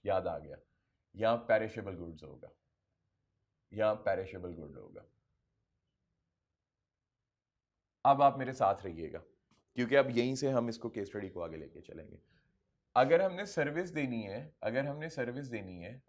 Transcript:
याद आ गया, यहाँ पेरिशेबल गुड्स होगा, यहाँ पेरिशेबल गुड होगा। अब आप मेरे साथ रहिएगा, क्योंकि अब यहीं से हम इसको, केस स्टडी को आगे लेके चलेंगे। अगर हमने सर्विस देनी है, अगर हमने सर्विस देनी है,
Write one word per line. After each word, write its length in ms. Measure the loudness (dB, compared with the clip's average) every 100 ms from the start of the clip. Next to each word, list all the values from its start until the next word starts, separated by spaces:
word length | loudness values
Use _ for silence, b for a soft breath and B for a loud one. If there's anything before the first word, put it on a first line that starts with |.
| 0
याद 220 | 0 0
आ 100 | -4
गया, 200 | -8 -16 _ _ _ _ _ 0
यहाँ 220 | 2 2
पेरिशेबल 580 | 4 2 2 -4 -8 -8
गुड्स 280 | -10 -12
होगा, 260 | -16 -18 -20 -20 _ _ _ _ _ _ _ _ _ _ _
यहाँ 240 | 2 2 4
पेरिशेबल 580 | 0 0 -2 -8 -10
गुड 240 | -10 -12 -16
होगा। 280 | -18 -18 -20 _ _ _ _ _ _ _ _ _ _ _ _ _ _ _ _ _ _ _ _ _ _ _ _ _ _ _ _ _ 6
अब 160 | 8
आप 160 | 8 6
मेरे 160 | -2
साथ 300 | 2 2 2 -2
रहिएगा, 340 | -8 -8 -10 -14 _ _ _ _ -4
क्योंकि 180 | 4 6
अब 140 | 6
यहीं 260 | 4 2 0
से 140 | 0
हम 200 | 2 0
इसको, 200 | -4 -8
केस 180 | -8 -8
स्टडी 220 | -6 -8
को 120 | -8
आगे 160 | -8 -8
लेके 240 | -12 -16
चलेंगे। 380 | -16 -16 -16 -20 _ _ _ _ _ _ _ 2
अगर 260 | 6 6
हमने 240 | 4 0 -4
सर्विस 440 | -2 -2 -2 -4
देनी 320 | -4 -4 -4
है, 160 | -6 -8 -10 -8
अगर 220 | -4 -2 -2
हमने 240 | -4 -8
सर्विस 380 | -6 -6 -6 -8
देनी 300 | -8 -8 -10
है, 140 | -12 -14